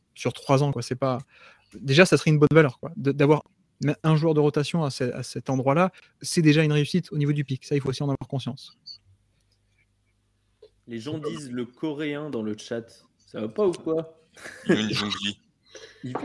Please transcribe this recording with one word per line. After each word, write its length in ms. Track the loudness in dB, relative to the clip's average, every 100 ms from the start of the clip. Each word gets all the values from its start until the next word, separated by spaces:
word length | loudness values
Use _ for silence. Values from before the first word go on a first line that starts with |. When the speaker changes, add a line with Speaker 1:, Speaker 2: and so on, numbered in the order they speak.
| _
Speaker 1:
sur 180 | -8 -6
trois 300 | -4 2 2
ans, 100 | 2
quoi. 100 | -2
C'est 140 | -6 -4
pas... 220 | -2 -4 -8 _ -20 -20 _ -10
Déjà, 260 | 2 4 6
ça 100 | 4
serait 140 | 4
une 80 | 4
bonne 100 | 6
valeur, 300 | 6 4 2
quoi. 100 | -12 -6
De, 160 | -2
d'avoir 300 | 2 4 4 0 _ _ -6 -4 0
un 140 | 2 2
joueur 160 | 4
de 80 | 2
rotation 420 | 2 2 -2 -2
à 60 | -2
ce, 140 | -2 -4
à 100 | -6
cet 280 | -8 -10 -4
endroit-là, 420 | 0 2 2 2 -2 -20 _
c'est 180 | -6 2
déjà 220 | 4 6
une 100 | 4
réussite 400 | 2 2 -2 -2
au 60 | -2
niveau 140 | -2
du 120 | -2
pic. 220 | -4 -6 -4
Ça, 80 |
il 80 | -4
faut 80 | -2
aussi 120 | -4
en 40 | -4
avoir 220 | -4 -6
conscience. 500 | -8 -8 -12 -16 _ -20 -20 _ _ _ _ _ _ _ _ _ _ _ _ _ _ _ _ -20 _ -14
Speaker 2:
Les 120 | -12
gens 180 | -8 -8
disent 320 | -8 -10 -8
le 160 | -8 -8
coréen 640 | -8 -6 -6 -6 -6 -6
dans 100 | -6
le 140 | -6 -8
chat. 300 | -8 -10 -10 -18 _ _
Ça 220 | _ -10
va 80 | -6
pas 180 | -2 0
ou 60 |
quoi ? 440 | 0 -2 -4 -4 -12 _ -20 -20 -6 0
Speaker 3:
Yoon 200 | 2 0
Jung 220 | -2 -4 -4
Lee. 140 | -6 -8 _ _ _ -20 -20 -16
Speaker 2:
Ils, 100 | -10 -8